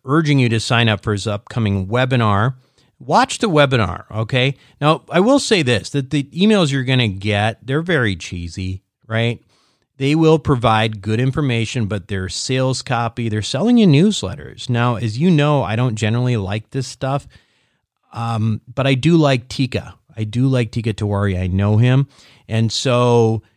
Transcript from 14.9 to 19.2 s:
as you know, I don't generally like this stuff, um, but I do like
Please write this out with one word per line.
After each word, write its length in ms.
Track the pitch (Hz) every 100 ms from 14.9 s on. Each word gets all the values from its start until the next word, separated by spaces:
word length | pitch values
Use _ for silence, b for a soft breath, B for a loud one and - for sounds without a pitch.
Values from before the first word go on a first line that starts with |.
| 113
as 220 | 117 107
you 140 | 170
know, 320 | 160 147 147
I 120 | 95 110
don't 200 | 127 107
generally 420 | 107 117 123 120
like 340 | 92 104 -
this 160 | 135 131
stuff, 400 | - 131 139 - b b b b b _ _ _
um, 500 | - 117 113 110 107 -
but 200 | - 135
I 80 | 135
do 200 | 151
like 320 | 170